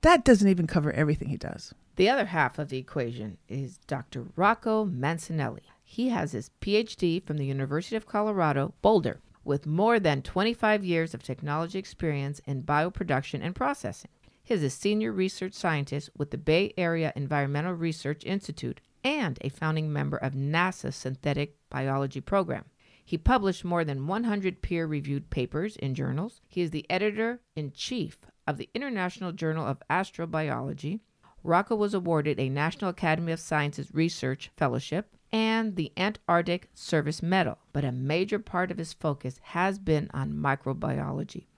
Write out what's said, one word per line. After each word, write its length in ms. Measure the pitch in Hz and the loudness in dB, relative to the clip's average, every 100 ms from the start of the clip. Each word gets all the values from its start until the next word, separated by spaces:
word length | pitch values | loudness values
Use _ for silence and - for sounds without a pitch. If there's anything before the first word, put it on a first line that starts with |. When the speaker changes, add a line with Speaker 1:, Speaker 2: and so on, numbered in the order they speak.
Speaker 1:
That 240 | 311 339 | 8 8
doesn't 240 | 240 220 202 | 10 8 8
even 180 | 185 165 | 6 4
cover 240 | - 151 | 2 2
everything 360 | - 151 147 - | 2 2 2 -2
he 80 | 131 | -6
does. 380 | - - - - _ - | -6 -10 -14 -20 _ 2
Speaker 2:
The 120 | 190 | 4
other 180 | 269 220 | 4 0
half 320 | 170 131 - | 2 0 0
of 100 | 147 | -6
the 100 | 131 | -6
equation 600 | 131 - 120 123 110 87 _ | -6 -4 -4 -4 -10 -12 _
is 300 | 127 135 185 - | -8 -8 -10 -8
Doctor 400 | 135 - 131 117 - | -8 -6 -10 -10 2
Rocco 480 | 190 226 - 220 214 | 2 2 2 0 0
Mancinelli. 760 | 131 139 165 - 160 127 - _ _ | 0 -2 -2 -4 -2 -2 -6 _ _
He 260 | _ - 254 | _ -2 0
has 220 | 233 175 | 0 -2
his 180 | 110 117 _ | -6 -10 _
P 160 | - 208 | 0 0
H 200 | 226 - | 0 0
D 240 | 180 165 | 0 0
from 160 | - 151 | -2 -4
the 80 | 139 | -2
University 500 | 135 131 147 180 220 | -2 -2 -2 -2 -6
of 100 | - | -2
Colorado, 680 | 208 214 202 160 147 139 - | 0 0 2 2 4 0 2
Boulder, 380 | 202 214 131 - - - | 6 6 4 -4 -12 -16
with 220 | - 143 151 | -2 -2 0
more 320 | 160 214 233 | 2 4 6
than 220 | 175 139 | 4 2
twenty-five 640 | - - 208 233 220 214 | 0 0 0 2 2 2
years 300 | 190 170 160 | 2 0 0
of 80 | 120 | -4
technology 560 | - 131 147 147 170 190 | -8 -6 -2 -2 -2 -6
experience 640 | 190 - 165 143 139 143 - | -8 -4 -2 0 -2 -6 -6
in 160 | 135 | -6
bioproduction 800 | - 147 170 - 175 135 139 143 | 0 2 2 -2 0 0 0 -6
and 120 | 160 | -6
processing. 560 | 185 254 277 - - - _ _ _ | -2 -2 -2 -6 -10 -16 _ _ _
He 120 | - | -2
is 80 | 220 | 0
a 80 | 143 | 0
senior 420 | - 196 208 226 | 0 0 2 0
research 420 | 202 185 - 185 | 0 -2 -2 -8
scientist 560 | - 185 156 143 143 143 - | -4 -2 0 -2 -6 -8 -8
with 140 | 147 | -6
the 80 | 143 | -4
Bay 340 | 147 160 202 - | 2 4 2 0
Area 360 | 175 165 156 - | 0 2 0 -2
Environmental 560 | 139 151 139 143 170 | -2 0 0 0 -2
Research 520 | 175 165 160 139 151 | -2 -2 -2 -4 -4
Institute 560 | - 196 - 156 123 - _ _ | -4 -4 -4 -8 -6 -8 _ _
and 360 | 254 302 208 127 | -2 0 -2 -2
a 60 | - | -6
founding 440 | - 160 156 156 | -4 -2 -2 -2
member 240 | 147 143 147 | -2 -2 -2
of 180 | 131 | -2
nasa's 640 | 135 139 160 180 180 - 135 | -2 0 2 0 -2 -6 -6
Synthetic 600 | 131 131 147 143 143 _ _ | -8 -4 -2 -2 -2 _ _
Biology 500 | 135 135 135 139 135 | -4 -2 -2 -2 -6
Program. 440 | - 196 185 - - _ _ _ | -2 0 0 -4 -8 _ _ _
He 120 | _ 170 | _ 0
published 460 | - 254 196 185 | 4 4 4 -2
more 200 | 175 175 | -2 0
than 220 | 160 139 139 | 0 -2 -2
one 180 | 196 | -2
hundred 380 | 240 208 190 185 | 0 0 -2 -4
peer-reviewed 680 | - 170 165 151 143 139 - | -4 -2 -2 -2 -2 -4 -4
papers 460 | - 123 147 196 - | -4 -2 -2 -6 -6
in 180 | 135 | -6
journals. 460 | 131 135 135 202 - _ | -4 -2 -2 -6 -10 _
He 120 | - | -4
is 80 | 175 | -2
the 140 | 151 - | -4 -2
editor-in-chief 1300 | 180 208 208 226 240 _ - 147 - - 247 156 - - _ - | 0 0 0 -2 -4 _ -8 -8 -8 -6 -4 -4 -8 -20 _ -6
of 100 | 143 | -6
the 100 | - | -4
International 580 | - 277 220 180 - 185 | -6 -4 -2 -2 -4 -8
Journal 320 | 165 160 160 160 | -2 -2 0 -2
of 160 | 135 - | -4 0
Astrobiology. 1120 | 160 190 - 170 156 156 120 135 143 147 208 _ _ _ - | 0 0 -4 -4 -2 -2 -2 -4 -6 -6 -8 _ _ _ -12
Rocco 340 | - 170 202 220 | 2 4 4 2
was 180 | 208 | 2
awarded 440 | 202 180 160 147 147 | 0 2 2 2 0
a 80 | 131 | 0
National 420 | 135 151 - 190 | 0 -2 0 -4
Academy 400 | 180 175 160 170 | -2 0 2 0
of 60 | 160 | -4
Sciences 480 | - 156 147 143 135 | -2 0 0 -4 -6
Research 580 | 151 165 165 131 135 - - | 0 0 0 -4 -4 -8 -2
Fellowship 600 | 139 120 - 160 208 _ _ | 0 0 -2 -4 -4 _ _
and 420 | 220 220 220 226 | 0 2 2 0
the 180 | 180 160 - | -2 -6 -2
Antarctic 720 | 190 214 - 175 170 175 - | -2 -2 2 2 4 -2 -4
Service 480 | - - 165 147 151 | -18 0 0 2 -2
Medal, 360 | 165 190 160 - _ | 2 4 4 -2 _
but 120 | 139 | -4
a 60 | 139 | -2
major 460 | 127 131 160 196 208 | -2 0 0 2 -2
part 320 | - 180 180 | -2 -2 -2
of 80 | 185 | -4
his 140 | 165 | -8
focus 480 | - 160 143 131 131 | -4 -2 -2 -6 -10
has 360 | - 165 185 196 | -8 0 0 0
been 300 | 190 151 139 | 2 2 2
on 180 | - 135 | -4 -4
microbiology 1120 | 147 143 139 - 131 139 139 143 143 196 - - | 0 0 0 -2 -2 -2 -2 -2 -4 -6 -10 -16